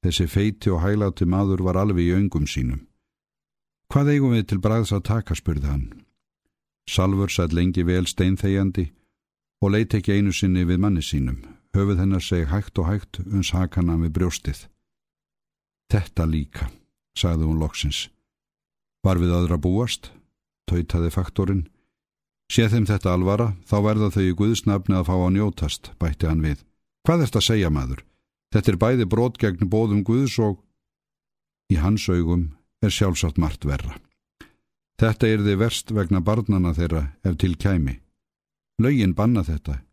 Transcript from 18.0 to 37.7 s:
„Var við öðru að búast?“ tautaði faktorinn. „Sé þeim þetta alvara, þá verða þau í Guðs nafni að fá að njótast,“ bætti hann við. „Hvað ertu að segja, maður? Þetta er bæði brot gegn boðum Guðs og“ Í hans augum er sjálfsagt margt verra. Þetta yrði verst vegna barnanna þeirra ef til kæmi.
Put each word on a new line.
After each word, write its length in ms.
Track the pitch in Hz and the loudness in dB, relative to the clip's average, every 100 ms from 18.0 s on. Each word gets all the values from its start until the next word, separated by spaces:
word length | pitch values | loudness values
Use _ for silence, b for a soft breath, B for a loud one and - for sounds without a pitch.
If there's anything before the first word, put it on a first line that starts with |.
| - _ _ _ _ _ _ _ _ _ | -10 _ _ _ _ _ _ _ _ _
„Var 140 | 98 90 | 0 2
við 160 | 87 | 2
öðru 200 | 87 87 | 2 0
að 100 | 82 90 | 0 0
búast?“ 460 | 95 120 - - - _ _ _ _ - | 0 -2 -6 -12 -20 _ _ _ _ -4
tautaði 440 | 90 82 90 85 | -2 0 0 0
faktorinn. 580 | 87 90 - 95 98 82 _ _ _ _ _ _ _ _ | -2 -4 -2 0 0 -4 _ _ _ _ _ _ _ _
„Sé 180 | - 113 | 0 2
þeim 180 | 117 101 | 2 2
þetta 260 | 104 95 | 0 0
alvara, 420 | 90 90 104 117 92 - | 0 2 2 0 -4 -2
þá 80 | 104 | 0
verða 280 | 104 107 104 | 2 2 0
þau 140 | 101 95 | 0 0
í 80 | |
Guðs 320 | 85 101 113 - | 0 0 0 0
nafni 280 | 98 92 95 | -2 0 0
að 100 | 87 | 0
fá 80 | |
að 200 | 92 90 | 0 2
njótast,“ 580 | 95 104 - 76 - - - | 2 0 -2 -6 -6 -14 -6
bætti 280 | 82 78 82 | -4 -2 -2
hann 160 | 80 | 0
við. 220 | 78 71 _ _ _ _ - | -2 -4 _ _ _ _ 0
„Hvað 160 | 170 | 2
ertu 160 | 139 113 | 2 0
að 100 | - | 0
segja, 200 | 113 90 | 2 2
maður? 300 | 73 65 67 - _ _ _ _ | 0 -4 -8 -14 _ _ _ _
Þetta 220 | 110 101 | 0 2
er 40 | 92 | 2
bæði 300 | 110 127 101 | 2 2 0
brot 320 | 107 123 113 | 0 0 0
gegn 320 | 110 87 95 | -2 0 0
boðum 320 | 107 110 101 | 2 2 0
Guðs 360 | 98 117 135 - | 2 0 0 0
og“ 160 | 107 95 _ _ _ _ _ _ _ _ _ _ _ | -2 -2 _ _ _ _ _ _ _ _ _ _ _
Í 60 | 87 | 0
hans 300 | 80 107 - | 2 0 0
augum 480 | 90 82 87 85 - _ _ | 0 2 0 -2 -8 _ _
er 80 | 107 | -2
sjálfsagt 480 | - 101 82 82 73 | 0 0 0 -2 -2
margt 260 | 80 - | -2 -2
verra. 300 | 71 69 - - _ _ _ _ B B _ _ _ _ | -4 -4 -6 -12 _ _ _ _ B B _ _ _ _
Þetta 300 | 113 110 113 | 0 2 2
yrði 240 | 110 104 98 | 4 2 2
verst 340 | 117 - - | 0 -2 -4
vegna 260 | 107 90 95 | -2 2 0
barnanna 540 | 87 110 110 98 90 | 2 0 0 0 2
þeirra 380 | 80 85 80 71 - | 0 0 -2 -4 -4
ef 140 | 98 82 | -4 0
til 160 | 95 | 0
kæmi. 460 | 82 101 | 0 0